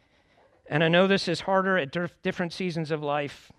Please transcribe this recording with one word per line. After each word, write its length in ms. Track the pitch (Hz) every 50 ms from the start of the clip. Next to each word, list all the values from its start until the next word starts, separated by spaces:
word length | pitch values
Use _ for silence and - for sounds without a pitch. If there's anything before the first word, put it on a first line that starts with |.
| _ _ _ _ _ _ _ _ _ _ _ _ _
And 180 | - 147 151 165
I 40 |
know 180 | 165 170 175 196
this 220 | 190 196 185 -
is 140 | 185 165 -
harder 360 | - 190 196 190 185 190 190
at 140 | 180 139 135
dif-, 300 | - 175 175 165 _ _ -
different 300 | 185 180 - 180 165 -
seasons 380 | - 190 180 151 170 160 143
of 120 | 160 151 151
life 480 | 143 143 147 147 135 - - - - -